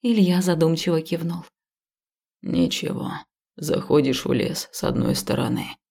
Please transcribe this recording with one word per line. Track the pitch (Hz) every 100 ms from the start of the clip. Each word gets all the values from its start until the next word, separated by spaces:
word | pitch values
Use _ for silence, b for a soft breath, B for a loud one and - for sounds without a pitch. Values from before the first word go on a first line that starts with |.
Илья | 240 220 180 180
задумчиво | 185 165 160 160 - 165
кивнул. | 160 170 165 170 - _ _ _ _ _ _ _ _ _
"Ничего. | - - - - - - - - - _ _ -
Заходишь | 151 160 - 151 135 127 -
в |
лес | 127 - - -
с | -
одной | - - - -
стороны, | - - 117 - - - _